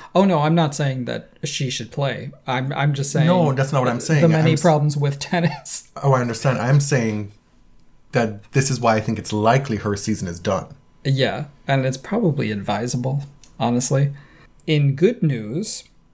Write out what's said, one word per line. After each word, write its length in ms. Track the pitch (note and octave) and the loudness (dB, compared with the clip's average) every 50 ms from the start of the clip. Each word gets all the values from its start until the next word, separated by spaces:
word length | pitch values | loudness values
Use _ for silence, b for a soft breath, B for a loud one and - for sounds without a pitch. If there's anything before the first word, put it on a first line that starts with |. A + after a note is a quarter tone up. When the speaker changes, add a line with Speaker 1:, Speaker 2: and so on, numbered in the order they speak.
| B B B | B B B
Speaker 1:
Oh, 120 | F3 G3 | 4 4
no, 140 | G3 F3+ D3+ | 4 4 2
I'm 140 | D3 D#3 E3 | 2 2 2
not 220 | E3+ E3 D3 C#3+ | 2 2 0 0
saying 300 | - D3+ C#3 C3 C3 B2 | -2 -2 -2 -2 -4 -6
that 240 | A#2 A2+ - - - _ _ - | -6 -6 -8 -10 -12 _ _ -8
she 240 | D3 - - C#3 B2+ | -8 -4 -4 -4 -4
should 220 | - - A#2 A2 | -4 -6 -10 -8
play. 400 | - - C#3 C#3 A#2 - A2 C#3 C#3+ - _ | -6 -4 -4 -4 -4 -6 -8 -12 -14 -12 _
I'm, 280 | - B2+ B2+ B2+ C3+ C#3+ | -6 -4 -4 -4 -4 -2
I'm 200 | - C#3 D3 C#3+ | 0 0 0 0
just 180 | C#3+ C3+ - | 0 -4 -2
saying 160 | - D3+ D#3 E3 | 0 2 4 4
Speaker 2:
No, 260 | F3+ F#3 E3 D3 C3+ | 4 4 4 2 2
that's 180 | C3 C3+ C3+ | 0 -2 0
not 80 | - C#3 | 0 0
what 80 | B2+ A#2+ | 0 0
I'm 80 | A#2 B2 | -2 -2
Speaker 1:
the 20 | |
Speaker 2:
saying. 280 | - - D#3+ D3 D#3 E3 | -2 0 2 4 4 6
Speaker 1:
many 200 | D#3+ D#3+ D#3 E3 | 4 4 4 4
Speaker 2:
I'm 40 | D#3+ | 4
s- 80 | D3+ | 4
Speaker 1:
problems 360 | - F3 D#3 D3 D3 D3+ C#3+ D3 | 4 4 4 4 2 2 0 0
with 200 | C#3 C#3+ C#3 - | 0 -2 -2 -4
<laughs> 100 | - - | -4 -4
tennis. 580 | - F3 E3+ E3 - - - - - - - - _ - - | -2 0 0 0 -2 -4 -8 -10 -10 -10 -12 -14 _ -2 2
Speaker 2:
Oh, 80 | C#3 C3+ | 2 2
I 80 | B2+ | 4
understand. 380 | A#2+ A#2+ A2+ - - C#3 B2 - | 2 0 -4 -2 0 0 0 0
I'm 220 | G#2+ B2 C#3 D3 | 2 2 4 4
saying 500 | C#3+ - D3+ B2+ A#2 A2 G#2+ G#2 G#2 G2+ - _ _ _ _ _ _ _ _ - _ _ _ _ _ _ | 4 2 2 0 0 0 -2 -4 -6 -10 -14 _ _ _ _ _ _ _ _ -20 _ _ _ _ _ _
that 400 | - B2+ A#2 G#2+ G2+ G#2 - - | 0 0 0 0 -2 -8 -16 -2
this 180 | - C#3 C#3 C#3+ | 0 0 2 2
is 100 | C3+ A#2 | 0 0
why 160 | A#2+ A#2 A2 | 2 2 2
I 40 | A2 | 2
think 160 | G#2+ - A2 G#2 | 0 -2 -4 -4
it's 160 | - - - | -4 -4 -2
likely 440 | G#2+ G#2 A2 A#2+ C3+ C#3 C#3 A2+ G2 | 0 2 4 4 2 2 0 -4 -4
her 180 | - G#2+ G2+ | -2 -4 -4
season 320 | F#2 - - G#2+ - - F2+ | -4 -2 -4 -4 -4 -4 -8
is 120 | E2+ F2 | -10 -6
done. 360 | - G#2+ F#2+ F#2 - - - - _ _ _ _ - | -4 -2 -2 -2 -4 -8 -14 -20 _ _ _ _ -4
Speaker 1:
Yeah, 420 | C#3+ C3+ C3 C3 G#2+ - - C#3+ - - _ - - | -2 0 0 0 0 -2 -4 -8 -10 -14 _ -4 -2
and 180 | C#3 C3+ C3 | -2 0 0
it's 120 | C3 C3 - | -2 -4 -6
probably 540 | - - G3 A3+ A#3 E3+ C#3+ C#3 A#2+ G#2+ | -8 -6 -4 0 0 0 0 0 -2 -4
advisable, 720 | G#2+ G2+ G2 - G2+ G2+ A2 - - B2 B2 C3 C3+ C#3+ - - - - - - - - | -4 -4 -4 -4 -4 -4 -4 -4 -4 -4 -4 -4 -4 -4 -6 -8 -14 -20 -20 -20 -8 -4
honestly. 520 | A2+ A#2+ A#2+ B2 B2 - C#3+ C3+ C#3+ C#3+ C#3+ B B B B B B B _ - - | -2 0 0 0 0 0 0 0 0 0 -2 B B B B B B B _ -12 -4
In 300 | - D#3 D3 C#3+ C#3 C3+ | 0 2 2 2 2 2
good 260 | C#3+ E3+ G#3 B3 - | 2 2 2 2 2
news, 600 | - D#3 C3 A2+ G#2+ G#2 A2+ D#3+ A3 G#3+ - - - _ _ _ _ _ | 0 0 0 -2 -6 -6 -6 -6 -6 -8 -10 -12 -14 _ _ _ _ _